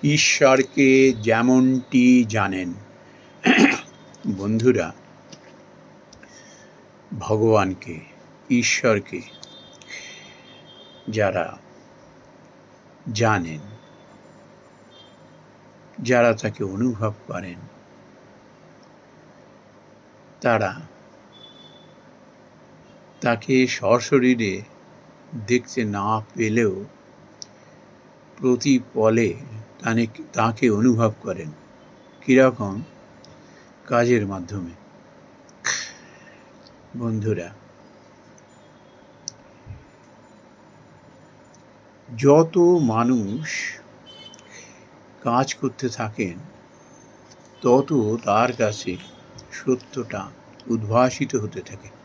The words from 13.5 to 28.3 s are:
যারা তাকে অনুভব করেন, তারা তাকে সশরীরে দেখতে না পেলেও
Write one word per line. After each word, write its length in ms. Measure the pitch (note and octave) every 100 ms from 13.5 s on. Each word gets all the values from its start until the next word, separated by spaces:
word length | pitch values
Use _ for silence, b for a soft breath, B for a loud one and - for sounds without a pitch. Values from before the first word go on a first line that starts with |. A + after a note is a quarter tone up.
| D#2 D2+ - - - - - - - - - - - - - - - - - - - - - - -
যারা 300 | A#2+ B2 A#2+
তাকে 320 | A2 A2 G#2
অনুভব 480 | G2+ F#2+ B2 A2 A2 G#2 -
করেন, 320 | F2+ F#2 F2 - - - - - - - - - - - - - - - - - - - - - - - - _ _ - -
তারা 400 | B2+ A2+ G2+ B2 E3 - - - - - - - - - - - - - - - - - - - - - - -
তাকে 460 | A#2 A#2 - C3 B2+
সশরীরে 960 | - G#2+ A#2+ - C#3+ B2+ B2 G#2+ F#2+ G#2+ - - - - - - A#2+ G#2
দেখতে 380 | B2 B2 -
না 360 | A2 G2+ G2+ A2 G#2+
পেলেও 500 | - A2 A2 A2+ F#2+ G#2 - - - - - B B B B - - - - _